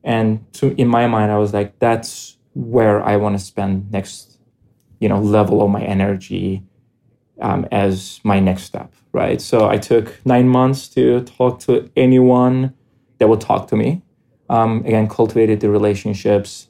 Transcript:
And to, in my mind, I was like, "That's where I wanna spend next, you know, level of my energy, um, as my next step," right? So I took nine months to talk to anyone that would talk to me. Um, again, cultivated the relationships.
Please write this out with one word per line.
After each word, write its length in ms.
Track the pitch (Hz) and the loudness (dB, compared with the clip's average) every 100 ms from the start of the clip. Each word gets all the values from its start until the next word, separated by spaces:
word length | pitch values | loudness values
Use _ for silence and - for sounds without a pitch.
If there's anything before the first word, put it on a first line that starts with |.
And 400 | - 117 110 107 - | -4 -2 -2 -2 -8
to, 200 | - 139 - | -4 -2 0
in 100 | 120 | 0
my 180 | 120 120 | 2 0
mind, 260 | 113 107 | 0 0
I 60 | 104 | 0
was 160 | 104 | 0
like, 240 | 104 104 _ | -2 -6 _
"That's 580 | 120 117 117 - - _ _ | -2 -2 -6 -16 -18 _ _
where 480 | - 120 120 110 104 | -12 -2 2 4 2
I 140 | 92 104 | 2 0
wanna 220 | 104 101 | 0 -4
spend 520 | 95 - 98 95 101 | -6 -6 -4 -4 -4
next, 480 | 104 98 - - _ _ _ _ _ _ _ | -8 -8 -16 -20 _ _ _ _ _ _ _
you 80 | 107 | -2
know, 120 | 98 | 0
level 420 | 104 107 101 104 | 2 2 2 2
of 80 | 101 | 0
my 120 | 101 | -2
energy, 800 | 104 98 98 95 - 95 95 95 - _ _ _ _ _ _ - | -2 -2 -2 -4 -8 -8 -6 -8 -12 _ _ _ _ _ _ -10
um, 260 | - 98 - | -4 -4 -2
as 480 | 101 98 95 - - | -2 0 -2 -8 -8
my 160 | 107 98 | -2 2
next 240 | 95 92 | 2 0
step," 280 | - - - _ _ | -8 -14 -16 _ _
right? 280 | - - - | -4 -2 -4
So 280 | - 120 104 | -2 2 2
I 100 | 107 | 0
took 420 | - 117 110 - 131 | 0 0 0 -8 0
nine 220 | 127 127 | 2 4
months 380 | 127 131 135 - | 4 2 -2 -4
to 340 | - 127 123 | 0 0 0
talk 380 | 123 _ 123 120 | -4 _ -2 -2
to 300 | - 123 - - | -2 -2 0 0
anyone 760 | 127 127 127 123 123 131 131 - _ _ _ _ | 4 6 6 4 2 0 -2 -8 _ _ _ _
that 100 | 110 | 2
would 120 | 110 | 2
talk 280 | - 95 - | 0 -4 -2
to 80 | 107 | -2
me. 260 | 113 170 _ _ _ _ _ | -2 -4 _ _ _ _ _
Um, 320 | 117 113 113 | 0 0 -2
again, 240 | 120 113 110 | -2 0 0
cultivated 520 | - 113 117 110 107 | 0 0 2 2 2
the 100 | 107 | 0
relationships. 960 | 104 104 101 107 101 104 101 101 - - | 2 0 -2 -4 -4 0 0 -2 -16 -20